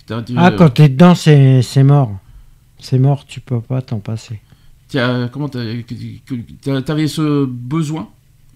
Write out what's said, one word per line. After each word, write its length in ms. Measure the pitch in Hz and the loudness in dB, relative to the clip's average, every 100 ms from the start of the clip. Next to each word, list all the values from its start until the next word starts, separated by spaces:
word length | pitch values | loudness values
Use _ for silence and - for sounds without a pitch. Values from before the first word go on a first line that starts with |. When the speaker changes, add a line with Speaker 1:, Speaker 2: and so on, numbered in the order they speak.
| - | -12
Speaker 1:
t'as, 160 | 113 | -10
tu, 100 | 113 123 | -6 0
Speaker 2:
Ah, 100 | 175 | 2
Speaker 1:
euh, 80 | 208 | 4
Speaker 2:
quand 140 | 165 | 2
t'es 180 | 120 151 | 4 4
dedans, 260 | 131 175 | 6 4
c'est, 460 | 170 - 147 135 131 | 6 4 6 6 4
c'est 240 | 117 135 | 2 2
mort. 320 | 135 143 123 101 - - - _ _ _ | 4 4 0 -6 -16 -20 -20 _ _ _
C'est 200 | - 131 | -4 0
mort, 280 | 135 139 - | 0 0 -6
tu 140 | - | -20
peux 200 | - 120 | -8 -8
pas 220 | 113 131 | -6 -8
t'en 160 | - 110 | -8 -10
passer. 420 | 98 113 - 110 _ _ - - _ | -8 -12 -12 -18 _ _ -20 -20 _
Speaker 1:
Tiens, 400 | 143 120 123 120 | -4 -2 -2 -6
comment 200 | 135 147 | -8 -10
t'as, 120 | 127 117 117 117 | -8 -10 -10 -12
que, 80 | 117 113 110 - | -14 -14 -18 -14
que, 80 | 123 107 - | -14 -14 -12
t'as, 180 | 139 135 | -6 -6
t'avais 260 | 127 151 151 | -4 -4 -4
ce 380 | 156 151 147 135 | -4 -2 -2 -2
besoin 600 | 123 123 160 147 160 220 _ _ _ _ | -6 -8 -6 -6 -8 -12 _ _ _ _